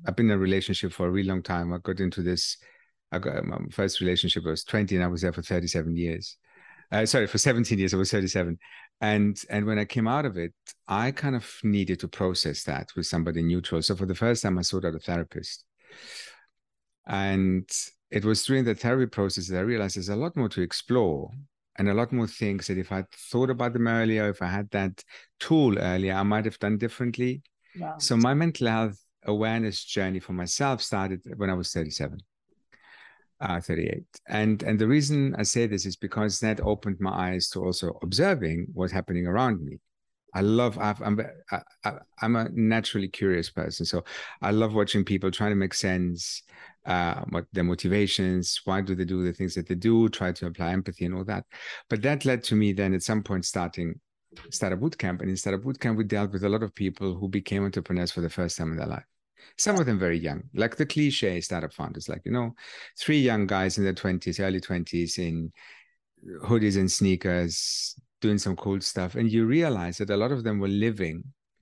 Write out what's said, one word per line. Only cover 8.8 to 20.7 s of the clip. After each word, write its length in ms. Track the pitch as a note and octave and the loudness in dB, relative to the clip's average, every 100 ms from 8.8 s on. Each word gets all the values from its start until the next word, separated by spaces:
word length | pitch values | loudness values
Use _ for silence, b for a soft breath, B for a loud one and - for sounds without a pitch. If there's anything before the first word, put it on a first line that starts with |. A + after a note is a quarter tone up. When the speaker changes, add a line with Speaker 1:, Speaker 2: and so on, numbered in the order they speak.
| B - | B -4
Speaker 1:
And, 400 | G#2+ G#2+ G#2 G2 - | 0 4 2 0 -4
and 160 | G#2+ | -2
when 140 | G#2 G#2+ | 0 0
I 80 | G#2 | -2
came 200 | A#2+ A2 | 0 0
out 200 | C#3 C#3+ | 0 -2
of 100 | F2+ | -4
it, 160 | E2+ - - - - | -6 -8 -20 -16 -4
I 260 | G2 A#2+ | 0 0
kind 220 | C#3 C#3 | -2 -2
of 160 | B2 - - | -2 -4 -4
needed 380 | A2 G2+ F#2 F2+ | 2 2 2 -2
to 80 | F2 | -4
process 540 | - F#2+ F2+ E2 C#2 | -2 0 0 -2 -4
that 240 | - C2+ - | -4 -6 -6
with 120 | - E2 | -6 -2
somebody 360 | E2+ E2 E2 | -2 0 0
neutral. 380 | E2+ F2 - E2 | 0 0 0 -2
So 160 | - F#2 | 0 -2
for 80 | |
the 100 | F#2 | -2
first 280 | F2+ A#2 A#2 | 0 0 2
time, 160 | G#2 F2+ | 0 0
I 40 | |
sought 220 | F2 F#2+ | 0 -2
out 100 | F2 | -2
a 40 | D#2+ | -4
therapist. 640 | - F2 E2+ - - - _ _ B B B B B B B _ _ _ _ _ - | -4 -4 -4 -8 -12 -14 _ _ B B B B B B B _ _ _ _ _ -6
And 600 | G2 G2 F#2+ F#2+ F#2 - - - _ - | -2 0 2 4 2 0 -6 -6 _ -4
it 120 | G#2+ | 0
was 220 | G#2 G#2+ | 2 2
during 200 | - C3+ | 2 2
the 100 | A#2+ | 2
therapy 320 | G#2 A#2 C3 A#2+ | 2 2 2 2
process 420 | - G2 F#2+ F#2 | 0 0 0 -4
that 80 | F2+ | -2
I 60 | |
realized 340 | G#2 A#2 G2 G2 | 0 0 -2 -2
there's 140 | F#2 | -4
a 60 | G#2 | -2
lot 200 | E3 E3 | -2 0
more 140 | A2+ | -2
to 100 | - | 0
explore 680 | F2 | -2